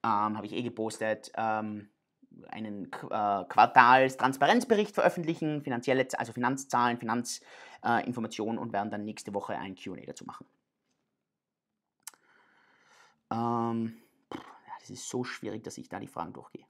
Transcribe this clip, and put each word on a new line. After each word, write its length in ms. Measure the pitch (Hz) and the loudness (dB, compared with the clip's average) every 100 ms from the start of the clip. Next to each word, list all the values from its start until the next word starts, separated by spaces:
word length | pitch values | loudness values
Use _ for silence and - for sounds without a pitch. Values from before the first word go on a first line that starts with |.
ähm, 340 | 113 107 107 104 | 0 2 0 -2
habe 100 | 104 | -6
ich 80 | |
eh 80 | 110 | -6
gepostet, 680 | 120 117 110 - 110 107 - - | -6 -4 -6 -2 -2 -2 -4 -4
ähm, 540 | 110 110 107 107 104 _ _ _ _ - - | -2 -2 -4 -8 -12 _ _ _ _ -20 -16
einen 420 | - 110 101 87 | -12 -10 -8 -10
Qu-, 180 | - - | -10 -6
äh, 360 | 110 104 101 | -2 2 0
Quartalstransparenzbericht 1500 | 90 107 110 131 120 131 131 131 127 135 143 233 - 208 202 | 0 6 8 10 10 10 6 2 0 2 4 4 4 2 2
veröffentlichen, 680 | - 180 180 160 165 156 151 | 4 2 2 -4 -2 -2 -4
finanzielle 460 | 143 120 123 131 127 | -4 -4 0 2 2
Z-, 100 | - | -2
also 140 | 117 | -6
Finanzzahlen, 680 | 120 123 135 - 123 120 120 | -2 -2 -2 -2 2 2 2
Finanz-, 440 | 113 120 120 - - - - - | -2 -4 -4 -10 -14 -20 -20 -6
äh, 220 | - 117 - | 0 0 0
Informationen 520 | 123 110 - 107 113 | -6 -6 -4 -4 -4
und 140 | 117 | -4
werden 180 | 101 104 | -4 -4
dann 140 | 104 | -6
nächste 300 | 104 104 - | -8 -10 -8
Woche 200 | 101 - | -8 -6
ein 200 | 92 92 | -8 -8
Q 180 | 95 - | -10 -12
and 100 | 87 | -12
A 40 | - | -14
dazu 180 | - | -16
machen. 220 | - - - _ _ _ _ _ _ _ _ _ _ _ _ _ _ _ - _ _ _ _ _ _ _ _ _ - _ _ | -16 -18 -20 _ _ _ _ _ _ _ _ _ _ _ _ _ _ _ -20 _ _ _ _ _ _ _ _ _ -20 _ _
Ähm, 680 | 113 117 117 117 113 113 113 _ _ _ | -4 -2 0 -2 -2 -4 -8 _ _ _
pff, 80 | - | -16
ja, 320 | - - - - | -16 -20 -18 -18
das 80 | - | -16
ist 180 | 92 - | -14 -8
so 160 | 123 | -6
schwierig, 380 | 123 - 110 107 | -6 -8 -10 -10
dass 120 | - - | -12 -14
ich 140 | - | -12
da 100 | 95 | -12
die 60 | - | -10
Fragen 260 | - 82 | -8 -10
durchgehe. 320 | - - - _ | -10 -18 -20 _